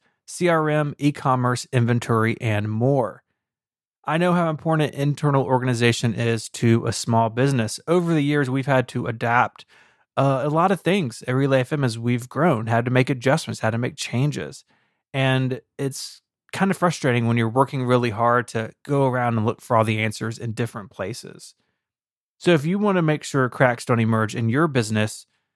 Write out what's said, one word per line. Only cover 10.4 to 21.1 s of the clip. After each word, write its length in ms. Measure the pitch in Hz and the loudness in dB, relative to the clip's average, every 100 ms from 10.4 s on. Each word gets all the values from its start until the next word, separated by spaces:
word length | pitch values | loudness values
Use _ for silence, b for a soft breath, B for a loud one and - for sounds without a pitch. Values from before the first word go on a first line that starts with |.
a 40 | 143 | 0
lot 220 | 156 185 | 2 2
of 100 | 185 | 2
things 420 | - 202 143 - - | 0 0 -2 -8 -4
at 60 | |
Relay 260 | 127 139 135 | 0 2 2
F 120 | 123 | 0
M 120 | 151 | 0
as 140 | 135 113 | -2 -2
we've 300 | 117 123 123 | -2 -2 -4
grown, 380 | 127 165 120 113 | 0 2 2 0
had 180 | 117 123 | 0 2
to 40 | |
make 180 | 127 127 | 2 2
adjustments, 520 | 135 127 156 - 113 | 0 0 0 -2 -4
had 100 | 113 | -2
to 80 | 113 | -2
make 180 | 123 - | -6 -8
changes. 680 | - 120 147 127 73 71 _ _ _ _ _ | -6 -2 -2 -2 -10 -14 _ _ _ _ _
And 480 | 135 131 131 131 127 _ - | -2 0 0 -2 -6 _ -8
it's 420 | 135 135 - - _ _ _ | -6 -6 -14 -16 _ _ _
kind 180 | - 196 | -4 -2
of 60 | 190 | 0
frustrating 480 | 180 - 143 120 117 | 0 0 0 0 2
when 100 | 117 | 0
you're 120 | 113 | 0
working 360 | 113 135 139 | 2 0 0
really 260 | 123 123 120 | 2 2 2
hard 380 | 104 117 120 117 | 0 2 2 0
to 240 | 117 110 - | -6 -6 -10
go 220 | - 143 135 | -4 0 2
around 300 | 123 120 113 | 2 0 0
and 80 | 107 | 0
look 140 | - | -4
for 160 | - 117 | 0 2
all 80 | |
the 160 | 110 110 | 4 0
answers 360 | 110 - 110 117 | -2 -4 -8 -8
in 140 | 117 | -8
different 380 | 110 117 117 98 | -4 -6 -6 -16
places. 640 | - 95 | -10 -8